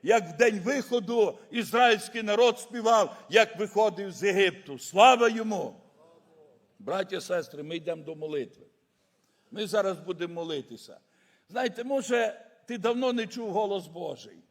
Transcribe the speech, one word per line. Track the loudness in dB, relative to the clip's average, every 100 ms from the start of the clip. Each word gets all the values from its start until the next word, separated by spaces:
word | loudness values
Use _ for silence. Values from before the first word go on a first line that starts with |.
| 4
як | 2 2
в | 2
день | 2 2
виходу | -4 -4 -2 -4 -2 0 0 -2 -10
ізраїльський | -8 -2 4 4 4 0 -8
народ | -2 4 4 2
співав, | -8 -2 4 4 4 -2 2
як | 4 4 0
виходив | -4 2 2 0 -10
з | -2
Єгипту». | 0 4 2 0 -16 -16
Слава | -4 8 8 8 4
йому! | 0 -4 -4 -6 -12 _ _ _ _ _ _ -20 _ _ _
Браття, | -6 -4 -4 -6
сестри, | -4 -4 -4 -12
ми | -8 -8
йдемо | -6 -8
до | -8 -10
молитви. | -6 -6 -6 _ -20 _ _ _ _ _ _ _ _
Ми | -10 -2
зараз | 0 0 -4
будемо | -8 -8 -6
молитися. | -8 -6 -8 -8 -18 -20 -20 _ _ _ _ _
Знаєте, | -6 -4 -6
може, | -4 -4 0 0 0 -4 -20 _ _
ти | -4
давно | -2 0 0
не | -2 -6
чув | -8 -4
голос | -2 -2 -4 -8
Божий. | -12 -12 -12 -16 -20 _